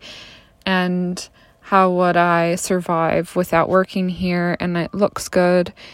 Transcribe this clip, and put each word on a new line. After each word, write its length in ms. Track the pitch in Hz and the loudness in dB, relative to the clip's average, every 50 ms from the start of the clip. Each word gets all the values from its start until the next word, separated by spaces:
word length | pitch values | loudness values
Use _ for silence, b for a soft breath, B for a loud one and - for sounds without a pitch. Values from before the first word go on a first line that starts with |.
| B B B B B B B B B B B B - | B B B B B B B B B B B B -4
And 600 | 190 190 185 180 180 180 180 180 180 180 - - - b b b b b b | -2 0 0 0 0 -2 -2 -2 -4 -6 -8 -10 -16 b b b b b b
how 300 | - - 202 190 190 185 | -6 0 4 4 4 4
would 240 | 180 180 180 175 175 | 4 2 2 2 4
I 400 | 175 175 175 170 170 170 170 170 | 2 2 2 2 2 2 0 -2
survive 800 | 185 - - 196 185 175 - 175 165 165 160 - 165 165 - - | -4 -2 -2 -2 -2 -2 -2 -2 0 0 0 0 -2 -2 -2 -2
without 320 | 180 180 - - 165 160 - | -4 -2 0 2 2 2 4
working 400 | 180 190 185 - - 196 185 180 | 2 2 0 0 -2 -4 -4 -4
here? 480 | 180 170 185 180 175 175 175 175 175 - | -4 -4 -2 -2 0 0 0 0 -2 -2
And 180 | - 180 175 | -4 -4 -2
it 160 | 170 165 - | -2 -4 -4
looks 360 | - 190 208 - - - - - | -2 -2 -2 -2 -2 -4 -8 -2
good, 440 | - 185 180 175 180 180 175 175 - B B B | 0 2 2 4 4 2 0 -2 -6 B B B